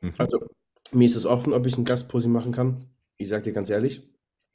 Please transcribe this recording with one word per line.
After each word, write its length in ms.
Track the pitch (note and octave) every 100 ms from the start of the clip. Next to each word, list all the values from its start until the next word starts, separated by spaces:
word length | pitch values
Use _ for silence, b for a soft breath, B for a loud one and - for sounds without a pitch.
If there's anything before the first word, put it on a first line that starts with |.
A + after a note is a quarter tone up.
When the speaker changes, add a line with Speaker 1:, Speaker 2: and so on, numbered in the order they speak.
Speaker 1:
Mhm. 120 | F2+ -
Speaker 2:
Also, 280 | B2 A#2 - - _ _ -
mir 140 | B2+ A#2+
ist 100 | A#2+
es 100 | -
offen, 280 | A#2+ B2
ob 120 | B2+ B2+
ich 120 | B2
ein 80 | A#2
Gastposing 460 | B2 - B2 A#2
machen 200 | A#2 A#2+
kann. 340 | A#2+ B2+ B2+ - _ _ _
Ich 120 | G2+
sag 140 | G#2+
dir 100 | G#2+
ganz 160 | G#2 G2
ehrlich, 400 | G#2 B2+ - - _ _ _ _